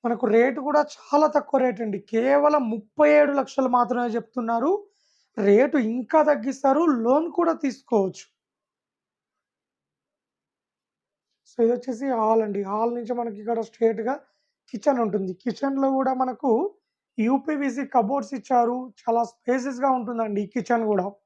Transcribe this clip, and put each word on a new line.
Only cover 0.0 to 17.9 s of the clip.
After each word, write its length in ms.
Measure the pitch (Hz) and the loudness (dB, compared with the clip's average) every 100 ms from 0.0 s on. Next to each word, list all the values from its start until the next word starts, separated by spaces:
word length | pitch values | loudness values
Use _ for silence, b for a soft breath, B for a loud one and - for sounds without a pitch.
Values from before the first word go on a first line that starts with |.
మనకు 220 | 240 233 240 | -4 -2 2
రేటు 320 | 220 254 285 | 4 2 0
కూడా 200 | 269 294 294 | -2 0 0
చాలా 380 | - - 294 302 | -6 -2 2 4
తక్కువ 320 | 302 285 269 | 2 0 0
రేటు 220 | 254 208 | 0 -2
అండి. 180 | 226 196 - | -6 -6 -4
కేవలం 540 | 226 247 285 294 294 240 | -2 2 4 4 2 0
ముప్పై 380 | 220 - - 294 | -4 -8 2 4
ఏడు 220 | 302 285 | 6 4
లక్షలు 360 | 277 262 - 262 | 2 -4 -2 0
మాత్రమే 400 | 247 240 247 240 | 0 0 -2 -2
చెప్తున్నారు. 640 | 226 226 - 226 233 269 403 - _ _ _ _ - | -4 -6 -8 -4 -2 0 -2 -4 _ _ _ _ -2
రేటు 400 | 202 202 269 294 220 | 4 4 4 2 0
ఇంకా 320 | 240 226 320 | -4 0 2
తగ్గిస్తారు, 600 | 302 277 226 254 269 277 339 254 | 4 2 -2 -2 0 2 2 0
లోన్ 300 | 226 277 330 | 2 0 0
కూడా 220 | 277 339 320 | -2 -2 0
తీసుకోవచ్చు. 680 | 277 226 _ 226 190 - - _ _ _ _ _ _ _ _ _ _ _ _ _ _ _ _ _ _ _ _ _ _ _ _ _ _ _ _ _ _ _ | -4 -6 _ 0 0 -4 -20 _ _ _ _ _ _ _ _ _ _ _ _ _ _ _ _ _ _ _ _ _ _ _ _ _ _ _ _ _ _ _
So, 160 | _ - | _ 0
ఇది 140 | 226 | 0
వచ్చేసి 340 | 247 240 220 269 | 0 -4 -6 -4
హాల్ 280 | 240 220 226 | -2 2 2
అండి. 200 | 214 202 | 0 -4
హాల్ 280 | 196 208 233 | -4 -4 -4
నుంచి 200 | 240 226 | -4 -6
మనకి 240 | 247 233 202 | -6 -6 -8
ఇక్కడ 220 | 214 233 | -6 -6
స్ట్రెయిట్‌గా 520 | 220 _ 226 214 220 285 _ _ _ _ _ | -6 _ 0 0 -4 -6 _ _ _ _ _
కిచెన్ 260 | 214 294 262 | -2 0 0
ఉంటుంది. 320 | 220 196 190 180 | 0 -2 -4 -6
కిచెన్‌లో 520 | - - 277 269 269 | -8 -4 -4 0 0
కూడా 200 | 262 262 | 0 -2
మనకు 380 | 262 254 240 277 226 392 - _ _ _ - | 0 -4 -2 0 0 0 -8 _ _ _ -4
యూపీవీసీ 680 | 220 269 277 302 277 240 | 0 0 0 -4 -4 -4
కబోర్డ్స్ 460 | 277 | -2